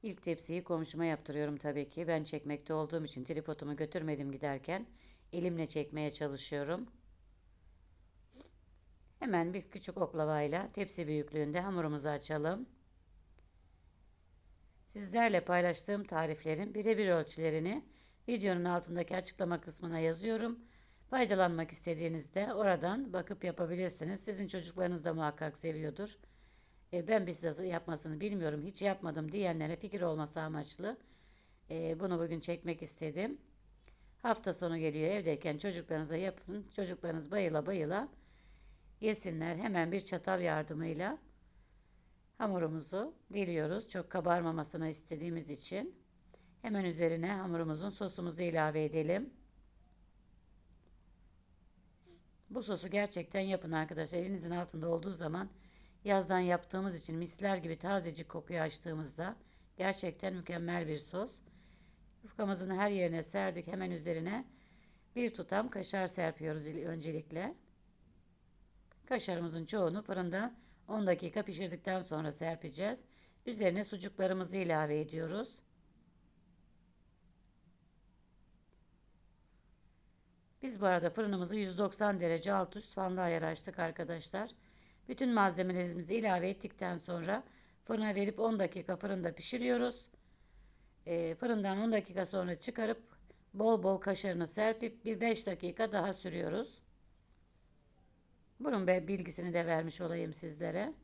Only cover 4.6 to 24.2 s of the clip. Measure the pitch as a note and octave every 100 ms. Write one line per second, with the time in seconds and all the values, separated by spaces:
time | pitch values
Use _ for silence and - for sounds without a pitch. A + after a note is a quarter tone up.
4.6 | C3+ F#3 A3+ - - - - F3 F3+ E3+
5.6 | D#3 D#3 D3 D3+ D3+ D3 D3+ C#3 - D3
6.6 | C#3+ F3 A#3+ - - - - - - -
7.6 | - - - - - - - - - -
8.6 | - - - - - - C4+ F3+ E3 F#3
9.6 | - G3 - F3+ E3+ D#3+ D3+ D3+ D3 D#3+
10.6 | G3 - G3 - D#3 D3+ D3 D#3 D3 D#3+
11.6 | F#3+ F#3 D#3+ D3 C#3+ D3 - D#3 D3+ F#3+
12.6 | B3+ - - - - - - - - -
13.6 | - - - _ - _ _ - - -
14.6 | - - - G#3 G3+ A3 A#3 F#3+ F3 F3
15.6 | F3 E3+ - G3+ G3+ E3 D#3+ D3+ D#3+ D#3
16.6 | G#3 G#3 G#3 A3 G3+ E3+ D3+ - D#3+ D#3
17.6 | D#3+ G#3+ - - - - - A#3+ G3 F3+
18.6 | F3 F3 E3+ F3 F3 F#3 F3+ - F3+ F3
19.6 | - - F3 E3 D#3+ E3 G#3 A3 A#3 A#3
20.6 | - - - - - C4 A#3 G3 F3+ E3
21.6 | E3 - - D#3+ E3 D#3+ D3+ F#3+ G#3 G#3
22.6 | G#3 F3 F3 G#3+ C4+ F3+ F3 G3+ F3+ E3+
23.6 | E3+ F3 F3+ - D#3+ F#3+